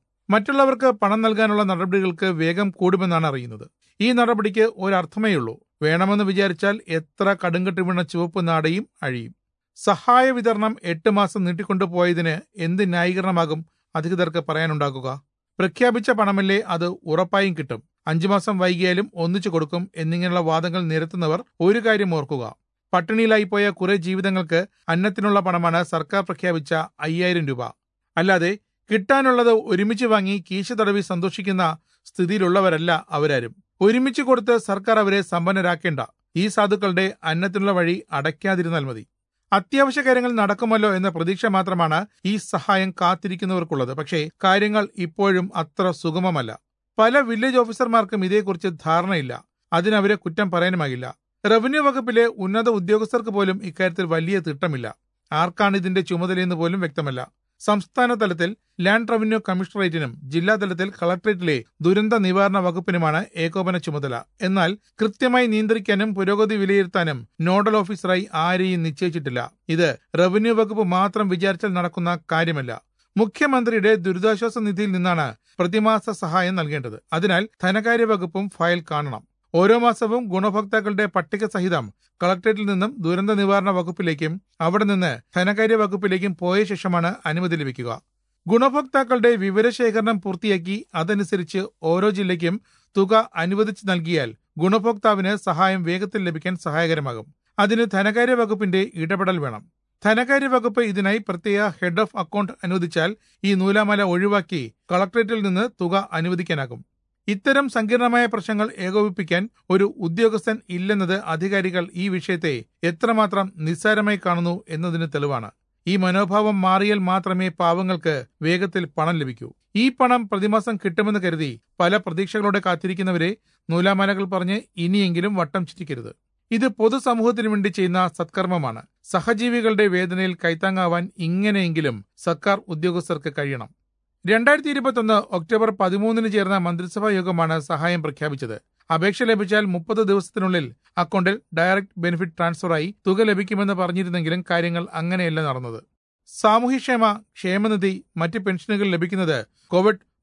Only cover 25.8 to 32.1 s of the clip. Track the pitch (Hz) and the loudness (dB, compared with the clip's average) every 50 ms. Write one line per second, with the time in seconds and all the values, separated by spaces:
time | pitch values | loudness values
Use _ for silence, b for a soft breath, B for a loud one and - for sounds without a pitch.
25.8 | 175 - 175 160 156 - 202 196 185 - 170 - - 180 170 160 139 - 165 160 | 0 -2 -2 -4 -4 -2 -2 -2 -2 -4 -6 -4 -2 -2 -2 -2 -2 -2 -4 -4
26.8 | 165 - _ - 147 160 165 175 180 180 175 170 156 139 131 123 120 117 - _ | -4 -6 _ -8 -6 -4 -2 0 0 0 0 0 -2 -4 -4 -6 -8 -10 -12 _
27.8 | _ _ _ _ _ _ - 165 175 190 190 175 170 175 208 202 _ _ _ _ | _ _ _ _ _ _ -2 0 2 4 4 4 2 0 -2 -4 _ _ _ _
28.8 | _ - 214 214 190 - 277 269 269 262 247 240 233 233 226 220 - 233 190 180 | _ -2 -2 0 2 2 4 4 4 4 4 4 6 6 4 4 2 0 0 0
29.8 | 202 214 233 202 254 226 214 208 190 190 202 196 165 - 185 196 190 - 247 214 | 0 0 0 0 0 2 2 2 2 0 -4 -4 -6 -6 -6 -6 -6 -4 -2 0
30.8 | 214 202 202 202 185 - 185 170 180 185 - - 185 196 190 185 175 160 160 - | 0 0 0 0 -2 -4 -4 -2 -2 -4 -4 -4 -4 -2 0 0 0 0 -2 -4
31.8 | _ _ _ _ _ - | _ _ _ _ _ -8